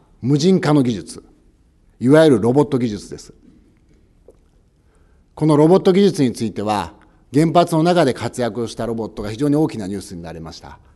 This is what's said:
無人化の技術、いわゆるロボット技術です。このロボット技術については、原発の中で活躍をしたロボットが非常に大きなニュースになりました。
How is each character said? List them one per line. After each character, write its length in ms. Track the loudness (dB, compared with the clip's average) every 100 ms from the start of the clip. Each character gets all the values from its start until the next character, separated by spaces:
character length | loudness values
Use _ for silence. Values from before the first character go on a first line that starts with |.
| _ _
無 160 | -2 0
人 220 | 2 2
化 120 | 2
の 100 | 2
技 120 | 0
術、 300 | -4 -10 -18 -20 _ _ _ _ _ _ -4
い 80 | 2
わ 160 | 6
ゆ 80 | 6
る 80 | 4
ロ 120 | 2
ボ 100 | 0
ッ 20 |
ト 140 | 0 0
技 100 | -4
術 220 | -8 -14
で 80 | -18
す。 140 | -20 -20 _ _ _ _ _ _ _ _ _ _ _ _ _ _ _ _ _ _ _
こ 120 | -4 2
の 100 | 4
ロ 100 | 6
ボ 120 | 4
ッ 0 |
ト 120 | 4
技 100 | 4
術 200 | 2 2
に 100 | -2
つ 120 | -2
い 80 | -6
て 100 | -6
は、 320 | -4 -4 -4 -12 _ _ _
原 180 | 0 2
発 240 | 2 2
の 80 | 2
中 220 | 0 2
で 100 | 0
活 260 | -2 -6 -6
躍 220 | -6 -6
を 40 | -8
し 80 | -8
た 100 | -8
ロ 80 |
ボ 120 | -8 -10
ッ 20 |
ト 120 | -10
が 120 | -10
非 40 | -4
常 120 | 0
に 80 | 0
大 120 | 0
き 100 | -4
な 100 | -8
ニ 60 |
ュ 40 | -10
ー 20 |
ス 140 | -12
に 80 | -14
な 100 | -14
り 60 | -14
ま 140 | -16
し 80 | -18
た。 180 | -20 -20 _